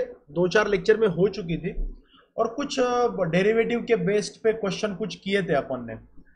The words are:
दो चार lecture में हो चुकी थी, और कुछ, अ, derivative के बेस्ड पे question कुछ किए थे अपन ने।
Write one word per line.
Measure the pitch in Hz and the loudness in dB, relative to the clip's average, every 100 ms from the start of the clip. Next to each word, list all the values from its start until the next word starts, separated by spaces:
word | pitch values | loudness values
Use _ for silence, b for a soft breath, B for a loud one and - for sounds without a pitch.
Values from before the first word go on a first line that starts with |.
| 247 | 4
दो | - - 151 180 | -6 -8 -2 2
चार | 214 208 | 2 2
lecture | 196 196 214 | 2 4 4
में | 220 | 4
हो | 170 202 | 2 0
चुकी | 208 170 156 | 0 -6 -6
थी, | 165 - - - b b b - | -4 -4 -6 -8 b b b -4
और | 226 | -2
कुछ, | - 285 - | -2 -4 0
अ, | 247 247 240 | 0 2 0
derivative | 190 175 175 202 226 226 240 | 0 0 2 2 2 2 0
के | 214 226 | 0 0
बेस्ड | 175 208 - - | 2 0 -2 -2
पे | 226 | 0
question | 220 196 175 208 175 | 0 -2 -2 -4 -4
कुछ | 180 - | -8 -8
किए | 196 202 | -2 0
थे | 175 | 2
अपन | 143 131 123 117 | 0 0 -6 -8
ने। | 113 - - b | -12 -16 -20 b